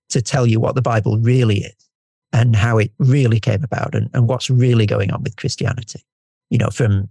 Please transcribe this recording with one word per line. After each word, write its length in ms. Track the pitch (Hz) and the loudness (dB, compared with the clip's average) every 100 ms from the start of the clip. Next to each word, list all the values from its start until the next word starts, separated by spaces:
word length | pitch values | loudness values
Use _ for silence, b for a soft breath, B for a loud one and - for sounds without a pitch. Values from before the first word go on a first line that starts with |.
| - | -6
to 120 | 135 | -4
tell 240 | - 143 120 | -2 0 2
you 140 | 110 | 2
what 140 | 123 135 | 0 -2
the 40 | |
Bible 360 | 123 113 104 110 | 0 0 0 0
really 400 | 113 127 113 101 | 2 2 2 0
is 100 | - - _ _ _ _ _ | -4 -16 _ _ _ _ _
and 220 | 117 120 | 0 2
how 240 | 110 120 113 | 2 2 2
it 140 | 107 - | 0 0
really 420 | 131 143 123 113 | 2 4 2 2
came 240 | - 101 | 0 -2
about 300 | 117 - - - | -2 -6 -4 -4
and, 120 | 107 | -2
and 140 | 127 117 | 0 0
what's 200 | 127 - | 0 0
really 380 | 127 123 120 104 | 2 4 2 2
going 240 | 110 98 | 0 -2
on 120 | - | -4
with 100 | 139 - | -6 -8
Christianity, 640 | 131 - - - - - _ _ _ _ - | -8 -4 -6 -6 -10 -16 _ _ _ _ -4
you 60 | 117 | -2
know, 120 | - | -2
from, 380 | - 110 98 101 | 0 0 0 -4